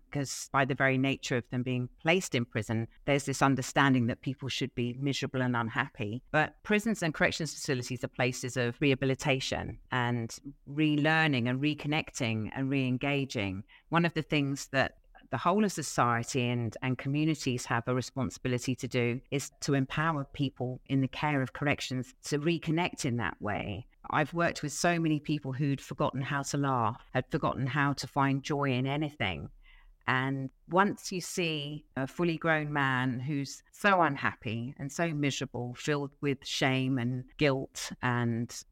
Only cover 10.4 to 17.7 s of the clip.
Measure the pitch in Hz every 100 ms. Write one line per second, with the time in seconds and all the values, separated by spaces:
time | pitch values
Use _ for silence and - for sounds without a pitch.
10.4 | - 143 - 143 156 151 147 160 160 131
11.4 | 120 131 147 147 147 151 - - 120 110
12.4 | 107 - 135 139 131 127 143 143 135 127
13.4 | 98 95 - - _ 165 170 160 151 151
14.4 | 139 139 - 135 110 - _ - - 120
15.4 | 175 196 214 170 147 - 123 117 120 135
16.4 | 120 120 117 - 127 127 139 143 156 156
17.4 | - 120 -